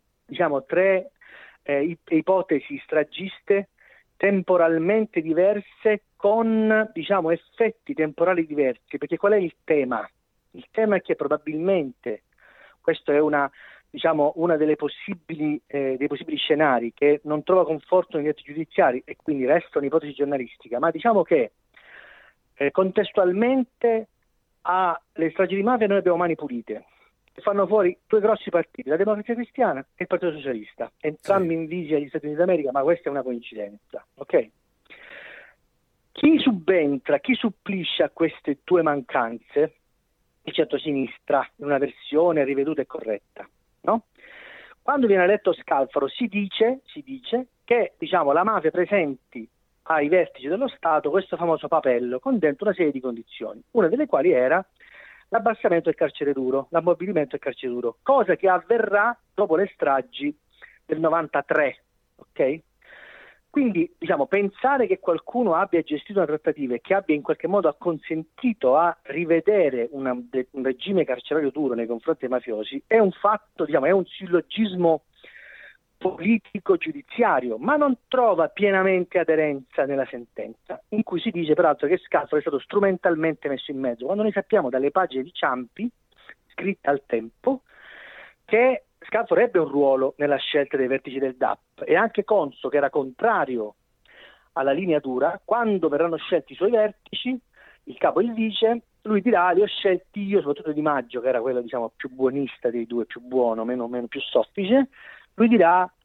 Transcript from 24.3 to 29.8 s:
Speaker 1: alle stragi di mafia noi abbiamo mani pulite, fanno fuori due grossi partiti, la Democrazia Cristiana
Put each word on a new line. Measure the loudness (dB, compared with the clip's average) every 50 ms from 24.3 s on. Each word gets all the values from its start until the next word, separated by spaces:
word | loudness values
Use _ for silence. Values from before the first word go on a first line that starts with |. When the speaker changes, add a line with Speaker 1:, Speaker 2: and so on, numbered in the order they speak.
| _ _ _ _ _ _ -6
Speaker 1:
alle | -2 -2 0 0 0 -2 -4 -8 _ _ -4 -4 -2 0
stragi | 0 0 0 0
di | 0 0
mafia | 0 0 2 2
noi | 2 2 2
abbiamo | 2 2 2
mani | 2 0 -2 -2
pulite, | -4 -6 -8 -8 -10 -8 -10 -12 -12 -14 _ _ _ _ _ _ _ _ _ _ -6 -4
fanno | -2 0 0 0
fuori | 2 2 2 2 2 0 -4 _
due | 0 0 2
grossi | 4 2 0 0 -2 -2
partiti, | -2 -2 -2 -4 _ -12 -4 -2
la | -2
Democrazia | 0 0 0 0 -2 -4 -6 -6
Cristiana | -6 -6 -8 _ -2 -2 0 -2 -4